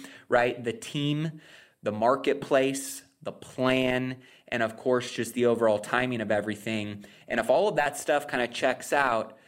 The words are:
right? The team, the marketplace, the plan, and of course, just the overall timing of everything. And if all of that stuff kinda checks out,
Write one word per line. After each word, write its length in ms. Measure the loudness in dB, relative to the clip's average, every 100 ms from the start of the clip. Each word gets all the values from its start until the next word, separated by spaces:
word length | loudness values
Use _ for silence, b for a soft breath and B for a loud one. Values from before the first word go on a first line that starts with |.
| B B B
right? 340 | 2 2 0
The 80 | -6
team, 680 | -6 -8 -4 -2 -2 -4 -8 B B B B
the 100 | -6
marketplace, 1080 | 0 2 2 2 -2 2 2 2 -2 -8 -14 -18 _
the 120 | -14
plan, 840 | -14 -14 -2 2 2 2 0 -2 -8 B B B
and 120 | -2
of 160 | -2 -2
course, 320 | 0 0 0
just 240 | -4 -4
the 100 | 2
overall 340 | 2 4 4 2
timing 440 | 2 0 0 -2
of 80 | 0
everything. 760 | 0 0 -4 -4 -4 -4 -8 B B B
And 120 | -2
if 120 | 2
all 180 | 4 4
of 80 | 2
that 220 | 0 -2
stuff 280 | 0 0 0
kinda 220 | -2 -2
checks 460 | 0 0 0 0
out, 420 | 2 2 0 -2 b